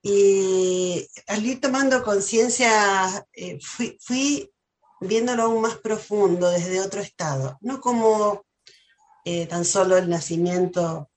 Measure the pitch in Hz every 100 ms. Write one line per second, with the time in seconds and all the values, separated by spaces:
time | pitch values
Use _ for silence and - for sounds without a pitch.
0 | 202 202 196 196 190 185 185 185 180 170
1 | - - - 214 220 262 277 262 269 254
2 | 240 202 - 226 240 233 240 214 202 196
3 | 185 202 - - 180 147 - - 233 -
4 | - 254 277 294 - _ _ _ _ _
5 | 185 220 240 240 226 226 226 220 220 214
6 | - 208 196 175 180 175 175 185 196 202
7 | 180 _ 160 135 131 135 226 269 254 240
8 | 226 214 208 202 _ _ - _ _ _
9 | _ _ 175 175 165 170 170 196 185 185
10 | 175 170 - 165 175 180 180 180 170 160
11 | 151